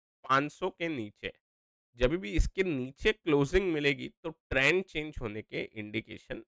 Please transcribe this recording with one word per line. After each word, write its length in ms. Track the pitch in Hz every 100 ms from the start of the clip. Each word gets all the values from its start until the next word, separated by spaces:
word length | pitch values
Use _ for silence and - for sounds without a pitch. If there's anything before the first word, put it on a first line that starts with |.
| _ _
पाँच 280 | - 135 143
सौ 180 | - 185
के 180 | - 170
नीचे। 460 | 139 104 - 101 - _ _ _ _ _ 120
जब 200 | 123 175
भी 160 | 202
इसके 320 | 160 - 190
नीचे 480 | 190 135 131 - 220
क्लोजिंग 640 | 214 170 143 139 185 190
मिलेगी 360 | 151 143 131 127 -
तो 60 | 165
ट्रेंड 540 | - _ 131 139 185
चेंज 320 | 190 160 151 -
होने 200 | 113 107
के 200 | - -
इंडिकेशन 840 | - 110 104 110 110 101 - 113